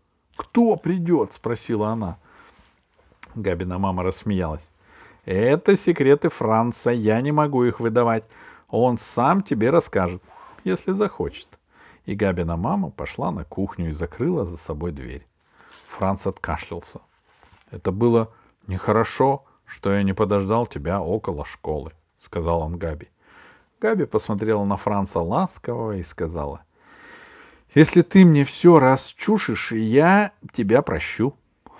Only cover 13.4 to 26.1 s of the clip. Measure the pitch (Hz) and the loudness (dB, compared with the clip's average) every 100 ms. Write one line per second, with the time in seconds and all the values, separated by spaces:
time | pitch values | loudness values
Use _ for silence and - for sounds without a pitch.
13.4 | - - 98 - 85 76 85 - 135 175 | -10 -6 -6 -6 -6 -6 -8 -4 -4 -2
14.4 | 107 85 - 78 87 76 57 64 - _ | -6 -8 -12 -8 -8 -8 -12 -16 -18 _
15.4 | _ _ - - - - 95 98 101 - | _ _ -20 -20 -20 -6 -4 -4 -6 -8
16.4 | - 80 - 85 - - - _ _ _ | -8 -8 -8 -14 -14 -20 -20 _ _ _
17.4 | _ _ _ - - 92 120 117 113 - | _ _ _ -8 -6 0 2 2 0 -8
18.4 | _ _ - 95 - 107 113 - 135 139 | _ _ -10 -4 0 2 0 0 0 0
19.4 | - _ - - 101 98 98 92 104 101 | -8 _ -20 -8 -2 0 0 0 0 0
20.4 | 98 113 120 - 73 98 85 107 - 76 | 0 -2 -2 -6 -4 -4 -2 -4 -4 -8
21.4 | 73 - 76 76 73 - _ _ _ 87 | -10 -12 -8 -8 -10 -18 _ _ _ -6
22.4 | 82 85 80 85 85 76 - _ _ - | -2 -2 -2 -6 -8 -8 -14 _ _ -20
23.4 | - _ _ _ 220 220 147 110 - 104 | -20 _ _ _ -2 0 0 -2 -2 -2
24.4 | 107 107 101 98 - 101 98 - 85 127 | 0 0 0 -2 -2 -2 -2 -4 -2 -2
25.4 | 185 - - 120 113 98 85 | -2 -6 -8 -6 -6 -6 -10